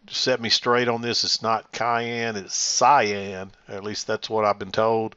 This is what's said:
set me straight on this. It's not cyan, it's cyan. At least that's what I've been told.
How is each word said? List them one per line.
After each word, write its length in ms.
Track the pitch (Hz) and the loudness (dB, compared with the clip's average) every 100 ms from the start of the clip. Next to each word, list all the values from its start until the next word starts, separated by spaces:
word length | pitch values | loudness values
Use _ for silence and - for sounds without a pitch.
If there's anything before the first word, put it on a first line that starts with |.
| - | -10
set 320 | - - 127 | -4 -2 0
me 80 | 117 | 0
straight 400 | - - 123 123 | 0 4 2 4
on 140 | 117 | 0
this. 220 | 120 110 | 0 -2
It's 180 | 123 - | 0 -2
not 300 | 113 113 - | 0 -2 -2
cyan, 640 | - 117 117 117 117 117 107 | -4 0 0 -2 -4 -4 -4
it's 180 | 92 | -6
cyan. 960 | - - - 123 143 110 101 98 95 95 - _ | -4 -2 2 6 6 4 0 -4 -8 -10 -16 _
At 160 | 101 | -10
least 220 | 101 104 - | -8 -8 -4
that's 220 | 110 - | -4 -2
what 140 | 110 | 0
I've 140 | 107 101 | 2 0
been 140 | 101 | -2
told. 420 | 92 110 113 107 | 0 2 2 -2